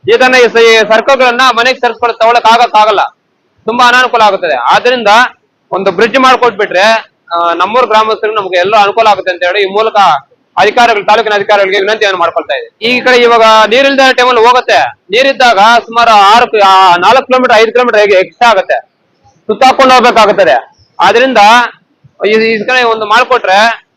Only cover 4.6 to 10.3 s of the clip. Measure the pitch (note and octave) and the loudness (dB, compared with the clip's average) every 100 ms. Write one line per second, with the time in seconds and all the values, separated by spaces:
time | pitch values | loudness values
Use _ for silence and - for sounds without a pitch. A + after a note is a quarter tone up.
4.6 | B2 G3 A3 B3 G#3 A3 B3 _ _ _ | 0 0 -2 -2 0 2 0 _ _ _
5.6 | _ F3+ G3 F3 A3 B3+ B3+ B3+ A#3+ G3 | _ -6 -4 -2 -2 0 0 2 -2 -2
6.6 | G3+ F3 G#3 A3+ - _ _ E3+ E3+ E3+ | -4 -2 0 -2 -6 _ _ -4 -4 -2
7.6 | F#3 A#3+ A#3 A3 A3 G#3+ G#3+ A3 F#3+ F3+ | -2 -2 0 0 0 -4 -4 -6 -4 -4
8.6 | F3+ A3 G3+ G3+ A3 F#3+ F#3 F3 F3+ G3+ | 0 0 0 0 0 0 -4 -6 -4 -4
9.6 | F#3+ G3+ A3+ A3 F#3 D3 _ | -4 -2 -2 0 0 0 _